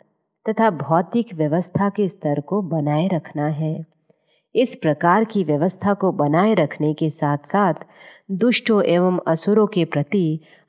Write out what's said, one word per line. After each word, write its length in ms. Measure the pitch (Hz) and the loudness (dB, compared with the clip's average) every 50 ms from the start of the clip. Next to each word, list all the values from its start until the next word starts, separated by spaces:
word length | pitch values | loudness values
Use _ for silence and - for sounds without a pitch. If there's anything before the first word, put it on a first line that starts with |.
| _ _ _ _ _ _ _ _ - 214 | _ _ _ _ _ _ _ _ -6 -6
तथा 200 | 214 214 226 220 | 0 2 2 2
भौतिक 640 | 180 143 135 120 160 170 185 180 - 240 226 - 185 | 2 0 -2 0 0 0 0 0 -2 -4 -2 -2 -4
व्यवस्था 560 | 156 156 147 151 175 175 - - - 196 202 | -2 -2 0 0 0 -2 -2 -2 -2 0 0
के 200 | 196 - 208 180 | 0 0 -2 -2
स्तर 320 | - - - 151 143 147 | -2 -4 -4 -2 -2 -2
को 200 | 143 - 160 208 | -2 -4 -4 -4
बनाए 460 | 196 151 165 160 143 143 147 151 170 190 | -4 -2 -2 -2 0 0 0 0 0 0
रखना 400 | 185 156 - - - 156 147 151 | -2 -4 -4 -6 -8 -4 -4 -4
है। 380 | 156 147 160 156 160 156 160 _ _ _ _ _ _ _ _ _ _ _ _ _ - | -2 -4 -4 -4 -4 -6 -10 _ _ _ _ _ _ _ _ _ _ _ _ _ -2
इस 200 | 214 262 - - | 0 0 0 -2
प्रकार 480 | - - 160 147 - - 170 180 214 226 | -2 0 0 0 2 4 4 4 4 2
की 200 | 226 - 202 180 | 0 0 -2 0
व्यवस्था 500 | 151 147 143 156 190 - - - 202 202 | 0 0 0 0 -2 -2 -2 -2 -2 -2
को 180 | 196 190 185 | 0 0 -2
बनाए 420 | 151 - 147 147 151 165 190 220 220 | 0 0 0 2 2 2 2 2 2
रखने 400 | 185 151 135 - - 151 151 151 | 2 0 -2 -2 -2 -2 -2 -2
के 160 | - 160 156 | 0 -2 -4
साथ-साथ 640 | 147 - 156 143 147 143 - - - 202 208 180 156 - - _ - - - - - - _ - | -2 -2 -2 -2 -2 -2 -4 -2 0 2 2 2 0 -2 -6 _ -20 -20 -20 -20 -20 -20 _ -8
दुष्टों 520 | 196 175 226 247 - - - - 220 202 - | -4 0 0 2 0 0 0 0 2 2 4
एवं 360 | - 170 175 180 185 185 175 - - | 2 2 2 2 2 0 0 0 0
असुरों 400 | 165 160 - 196 208 220 214 208 | -2 0 2 2 2 2 2 2
के 180 | - 185 165 | 2 0 -2
प्रति 540 | 160 - 147 147 - - 202 175 156 156 156 _ _ - _ _ | 0 0 -2 -2 0 0 0 0 0 -2 -4 _ _ -20 _ _